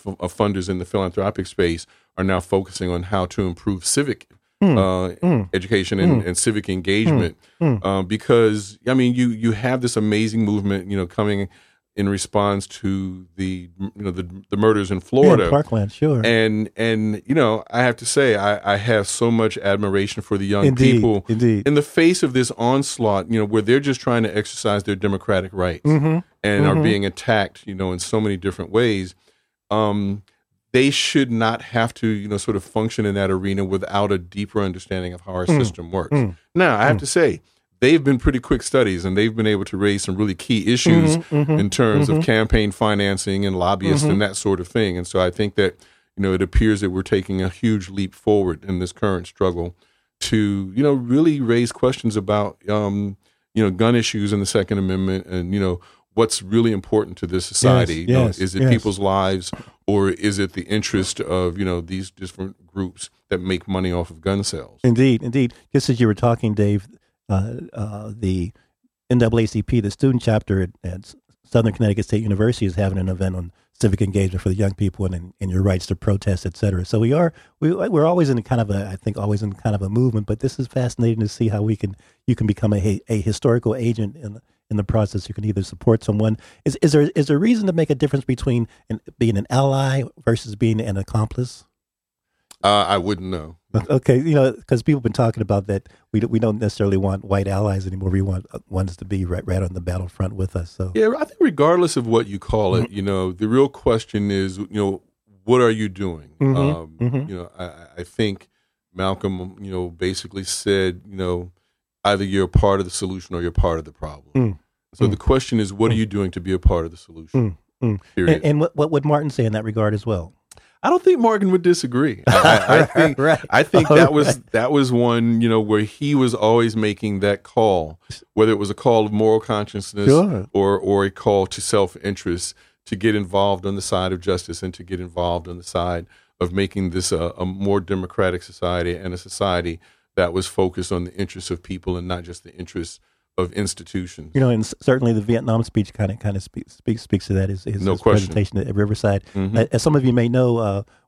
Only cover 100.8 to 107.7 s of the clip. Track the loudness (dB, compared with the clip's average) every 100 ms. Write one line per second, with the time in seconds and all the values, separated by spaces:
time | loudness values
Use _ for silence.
100.8 | -4 0 0 0 -4 0 0 2 2 4
101.8 | 2 0 2 0 0 -8 -2 0 2 0
102.8 | 0 -4 -2 0 -2 -2 0 2 2 0
103.8 | 0 0 0 -2 0 0 -2 -6 -8 -2
104.8 | -2 -2 _ _ _ _ 2 4 4 2
105.8 | -4 -4 -8 -8 -14 -2 0 2 0 -2
106.8 | -8 -4 -4 -2 -6 -10 -12 -12 -14